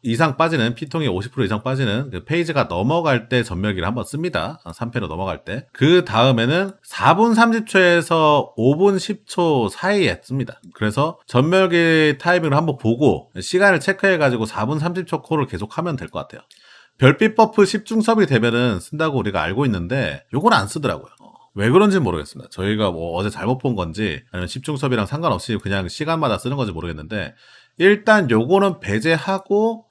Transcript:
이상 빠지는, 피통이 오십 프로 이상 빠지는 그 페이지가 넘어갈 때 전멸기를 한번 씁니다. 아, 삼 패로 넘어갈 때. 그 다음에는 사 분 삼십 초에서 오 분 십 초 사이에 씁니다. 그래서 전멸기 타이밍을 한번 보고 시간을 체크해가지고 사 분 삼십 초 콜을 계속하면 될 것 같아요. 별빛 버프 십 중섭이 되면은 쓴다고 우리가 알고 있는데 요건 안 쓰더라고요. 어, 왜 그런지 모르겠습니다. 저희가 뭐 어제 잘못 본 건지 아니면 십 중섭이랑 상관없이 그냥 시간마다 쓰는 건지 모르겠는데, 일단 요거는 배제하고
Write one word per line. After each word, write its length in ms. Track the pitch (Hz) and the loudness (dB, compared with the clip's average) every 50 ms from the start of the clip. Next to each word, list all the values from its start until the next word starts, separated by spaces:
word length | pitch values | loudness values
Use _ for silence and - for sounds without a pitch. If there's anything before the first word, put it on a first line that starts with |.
이상 360 | - 110 117 120 165 156 131 - | -6 -4 0 2 2 2 2 2
빠지는, 380 | 160 165 160 131 110 120 123 | 0 0 2 0 0 0 -2
피통이 340 | - 156 139 - 165 151 120 | -4 -8 -8 -6 -4 -2 -2
오십 240 | 90 92 101 127 - | -2 -2 -4 -6 -4
프로 100 | - 117 | -2 -2
이상 180 | 92 110 107 | -2 -2 -4
빠지는 480 | - 127 135 131 135 107 101 117 147 135 | -4 -4 -4 -2 -2 -2 -2 -2 -4 -6
그 140 | 98 87 - | -8 -10 -6
페이지가 460 | - 151 175 170 160 151 139 117 - | -4 -2 -2 -2 -2 -2 -2 -2 -2
넘어갈 580 | 85 90 101 127 160 170 165 156 131 117 113 - | -2 -2 -2 0 0 0 0 0 0 0 -2 -2
때 160 | 131 123 110 | -2 -2 -2
전멸기를 420 | - 87 87 98 104 98 92 82 | -2 -4 -4 -4 -4 -4 -4 -4
한번 200 | 95 113 - 90 | -4 -4 -6 -8
씁니다. 540 | - - 147 170 180 - 85 82 - 160 - - | -8 -8 -8 -6 -4 -4 -4 -6 -6 -10 -12 -16
아, 80 | 82 | -16
삼 200 | - - 120 120 | -12 -10 -10 -8
패로 160 | 120 123 101 - | -6 -6 -6 -6
넘어갈 360 | 80 85 95 95 80 73 - | -6 -6 -6 -6 -8 -8 -8
때. 240 | - 92 127 - _ - | -10 -10 -10 -12 _ -6
그 320 | - 127 156 175 180 175 | 0 2 4 4 4 2
다음에는 640 | - 107 113 120 135 131 113 117 123 156 180 196 196 196 _ _ | 2 2 2 4 4 4 2 2 0 0 -2 -2 -4 -8 _ _
사 320 | - - - - 131 165 | -14 -6 0 4 4 4
분 200 | 190 226 233 220 | 4 4 2 4
삼십 320 | 220 233 233 226 226 220 - | 4 4 2 2 0 -2 0
초에서 840 | - 190 185 175 175 170 160 - 170 160 156 151 147 143 - - - | 2 4 4 4 4 2 2 0 0 2 4 4 4 4 2 -2 -2
오 220 | - 113 131 147 160 | 0 2 2 2 4
분 200 | 196 202 196 185 | 2 2 2 0
십 300 | - - 202 - _ - | -2 -6 -8 -8 _ -10
초 400 | - 185 175 160 147 131 113 98 | -4 0 0 2 2 2 0 -2
사이에 540 | - - - 185 208 202 175 113 87 - - | -4 -4 -2 0 0 2 2 0 -2 -4 -6
씁니다. 380 | - 131 135 120 - - - - - - | -8 -6 -6 -6 -6 -10 -18 -20 -18 -8
그래서 460 | - 110 107 104 - 143 165 170 _ _ - | -4 -4 -2 0 0 -2 -2 -2 _ _ -2
전멸기 880 | - 123 135 160 180 190 190 180 170 170 170 165 160 160 156 151 147 143 | 0 2 2 4 4 2 2 4 2 2 4 4 4 4 4 2 0 0
타이밍을 360 | - 170 180 180 165 151 139 | 0 0 0 2 2 2 0
한번 220 | 151 165 156 131 - | 0 0 0 -2 -2
보고 520 | - 110 117 123 151 123 85 69 - _ - 92 | 0 0 0 4 4 2 2 2 -4 _ -12 -12
시간을 420 | - - - 185 202 196 185 151 | -6 -2 0 4 4 4 4 2
체크해가지고 640 | - 196 196 190 - 196 185 160 151 135 123 113 110 | 2 -2 -2 0 2 2 2 4 2 2 0 0 -4
사 200 | 107 - 104 107 | -4 -4 -4 -4
분 140 | 123 151 151 | -2 -2 -2
삼십 260 | 151 175 170 185 175 - | -2 -4 -4 -6 -6 -6
초 140 | 170 139 | -6 -8
콜을 260 | - - 160 151 139 - | -6 -4 -2 -2 -2 -2
계속하면 500 | - 87 104 - - - 165 175 151 - | -6 -8 -8 -8 -6 -6 -6 -4 -4 -6
될 100 | 82 80 | -8 -10
것 100 | - 78 | -10 -10
같아요. 220 | 71 - - - - _ _ _ _ _ - - - _ _ - | -10 -12 -14 -20 -20 _ _ _ _ _ -20 -20 -20 _ _ 4
별빛 380 | 131 135 143 - 220 220 220 | 6 6 6 6 4 2 6
버프 300 | - 220 220 - 214 202 | 4 4 4 6 4 4
십 200 | 190 - 208 - | 4 2 -4 -4
중섭이 400 | - 226 220 214 226 226 220 190 | -4 -2 0 2 2 4 2 4
되면은 560 | 147 135 110 113 120 113 120 123 123 110 - | 4 2 2 2 2 2 2 2 0 0 -2
쓴다고 360 | - - 147 147 160 160 139 127 | -6 -8 -6 -4 -2 -2 0 -2
우리가 220 | 117 104 92 87 | -2 -2 -2 -2
알고 240 | 76 85 98 120 143 | -2 -2 -2 0 0
있는데 600 | 127 104 90 85 85 127 139 113 80 69 69 - _ - | 0 0 -2 -2 -4 -4 -2 -2 -4 -6 -8 -10 _ -4
요건 180 | 135 175 233 | 0 2 2
안 160 | 226 127 98 101 | 2 2 0 -2
쓰더라고요. 420 | - 156 143 110 82 69 - - _ _ | -6 -6 -4 -4 -4 -6 -10 -18 _ _
어, 100 | - - - _ _ _ - | -20 -20 -20 _ _ _ -6
왜 140 | 98 101 117 | -2 0 4
그런지 280 | 139 185 208 208 190 185 | 4 6 6 4 4 2
모르겠습니다. 500 | 139 95 85 78 73 - - 71 - - | 0 0 -2 -4 -6 -10 -14 -20 -20 -16
저희가 400 | - - 95 101 107 107 107 95 | -10 -6 -4 -2 -2 0 0 -2
뭐 240 | 85 80 82 85 82 | -2 -4 -6 -6 -4
어제 140 | 90 101 104 | -4 -4 -4
잘못 280 | 110 - 95 110 127 127 | -4 -4 -4 -4 -2 -2
본 180 | - 135 120 | -2 -4 -2
건지 460 | 95 87 82 78 101 110 95 76 67 - _ | -2 -4 -6 -4 -4 -4 -4 -6 -8 -10 _
아니면 160 | - 90 90 87 | -10 -8 -8 -8
십 160 | - 131 - | -10 -10 -8
중섭이랑 420 | - 151 131 143 135 127 113 101 | -8 -8 -4 -2 -2 0 0 -2
상관없이 520 | 92 139 156 170 165 120 - - - 113 95 | -2 -4 -4 -2 -2 -2 -2 -4 -6 -6 -6
그냥 260 | - 98 98 98 92 90 | -4 -4 -4 -4 -4 -6
시간마다 500 | - - 151 156 165 160 151 123 104 98 | -8 -8 -4 -4 -4 -2 -2 -2 -2 -2
쓰는 200 | - 120 143 139 | -4 -6 -4 -4
건지 160 | 123 104 85 | -6 -6 -6
모르겠는데, 640 | 80 80 87 80 73 76 80 107 101 85 64 - _ _ _ - - _ _ _ - | -8 -10 -10 -10 -10 -12 -10 -8 -8 -8 -10 -12 _ _ _ -20 -20 _ _ _ 2
일단 480 | 170 196 208 208 - 226 214 208 180 123 | 4 4 4 4 4 4 4 4 4 2
요거는 520 | 117 110 117 139 185 196 202 196 180 - | 2 2 2 4 2 2 2 2 -2 -4
배제하고 1040 | - 196 202 113 110 165 165 156 - 190 190 190 - - 202 208 220 226 226 220 - _ | -4 -4 -2 0 0 0 0 0 0 -4 -6 -4 -2 -2 0 0 0 0 -2 -6 -12 _